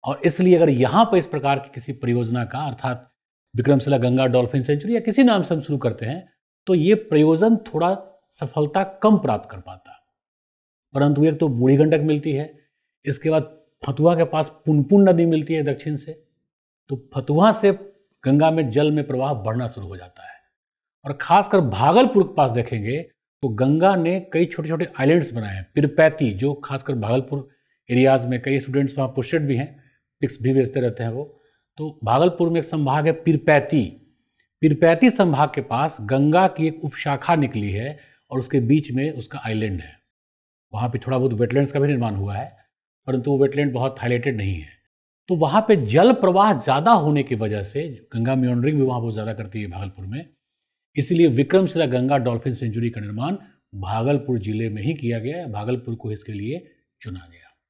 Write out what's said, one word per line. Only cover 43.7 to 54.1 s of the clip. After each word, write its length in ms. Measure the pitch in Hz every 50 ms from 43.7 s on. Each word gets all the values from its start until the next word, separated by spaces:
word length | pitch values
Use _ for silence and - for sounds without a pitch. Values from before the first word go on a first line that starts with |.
| 123
बहुत 280 | 123 113 113 113 -
हाईलाइटेड 360 | 117 120 123 120 120 143 123
नहीं 220 | 107 101 95 92 80
है। 100 | 76 - _ _ _ _ _ _ _ _ _ _ _ -
तो 80 | 185
वहाँ 280 | 160 160 139 151 214 220 -
पे 80 | 220 170 127
जल 260 | 104 110 151 185 247 247
प्रवाह 400 | - - 185 180 190 202 214 196
ज़्यादा 400 | 131 - - 131 139 156 226 233
होने 300 | 185 147 151 147 143 135
की 120 | - 127
वजह 280 | 107 110 107 107 104 95
से 260 | 98 - 139 160 165 127 110 _ _ -
गंगा 200 | 117 113 120 135
मेंडरिंग 420 | 131 127 123 123 120 120 147 156
भी 60 | 147 135
वहाँ 180 | 131 123 123
बहुत 120 | 113 117 107
ज़्यादा 200 | 107 107 113 110
करती 280 | 104 110 98 95 107 104
है 60 | 98
भागलपुर 380 | 90 95 95 95 - - 92
में, 220 | 95 110 143 170 - _ _ _ _ _ _ _ _ _ _ _ _ _
इसलिए 300 | - 135 - 180 165 170
विक्रमशिला 600 | 160 123 117 139 139 - 190 190 - - 165 160
गंगा 300 | 131 123 123 123 131 143 139
डॉल्फिन 360 | 120 123 117 113 - 135 120
सेंचुरी 360 | 113 123 117 104 117 117 117
का 100 | 117 110
निर्माण 360 | 104 104 104 107 127 156 202 196 - _ _ _ _ _ -
भागलपुर 640 | 98 92 92 107 113 117 135